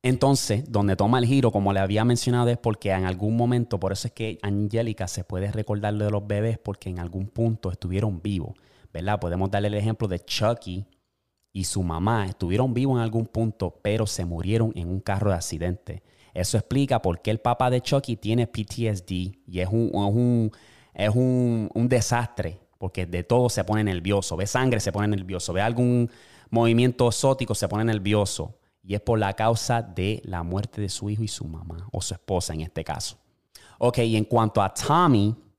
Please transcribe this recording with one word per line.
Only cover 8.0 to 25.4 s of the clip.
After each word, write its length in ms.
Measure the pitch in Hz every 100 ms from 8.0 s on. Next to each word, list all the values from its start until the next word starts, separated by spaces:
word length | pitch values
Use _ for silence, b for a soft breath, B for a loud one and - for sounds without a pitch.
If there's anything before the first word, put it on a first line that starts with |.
| 104 90
vivos, 360 | 92 95 - - b b b
¿verdad? 280 | 80 90 107
Podemos 320 | 87 87 95
darle 160 | 101 104
el 60 |
ejemplo 340 | 104 107 110 107
de 100 | 90
Chucky 680 | - - 110 117 - 90 98 _ _ _ _ _ _
y 100 | 95
su 220 | 90 101
mamá. 420 | 90 80 98 113 95
Estuvieron 480 | 95 87 98 131
vivos 220 | 120 135 127
en 60 |
algún 220 | 113 113 113
punto, 520 | - 113 - 92 -
pero 260 | - 107 107
se 160 | -
murieron 480 | 87 85 90 113 113
en 140 | - 85
un 100 | 95
carro 320 | - 98 101
de 60 | 90
accidente. 680 | - 80 85 90 - 85 b b b
Eso 240 | - 90 110
explica 420 | - 127 139 123
por 220 | - 85
qué 80 | -
el 80 | 110
papá 320 | 120 120 127
de 100 | 127
Chucky 360 | - 139 139 113
tiene 320 | 101 117 117
P 160 | -
T 240 | 107 - 113
S 160 | 101 90
D 320 | 90 90 - -
y 140 | 90
es 80 | 92
un, 220 | 113 117
es 40 |
un, 580 | - 101 107 123 120 110 B B B B
es 220 | - 104
un, 560 | 110 127 127 123 113 107
un 160 | - 120
desastre, 680 | 123 110 117 117 - 95 92 _ _
porque 280 | 92 - 87
de 160 | 87
todo 260 | 87 120 123
se 140 | 113
pone 220 | 90 107
nervioso. 520 | 104 90 87 101 92 85
Ve 120 | 95
sangre, 320 | 127 131 117
se 100 | -
pone 160 | 101 104
nervioso. 460 | 101 92 92